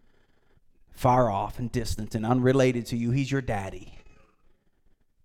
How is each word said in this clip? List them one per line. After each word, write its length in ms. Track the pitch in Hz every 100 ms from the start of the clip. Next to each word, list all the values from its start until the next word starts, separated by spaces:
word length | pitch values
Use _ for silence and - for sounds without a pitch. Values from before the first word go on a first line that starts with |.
| _ _ _ _ _ _ _ _ -
far 400 | - 127 127 120
off 280 | 98 104 -
and 120 | 120
distant 440 | 123 113 - 107
and 100 | 113
unrelated 640 | 110 127 123 131 131 120 113
to 100 | 120
you. 140 | 117
He's 200 | 127 135
your 120 | 135
daddy. 560 | 123 107 98 92 - - - - - _ _ _ _ _ _ _ _ _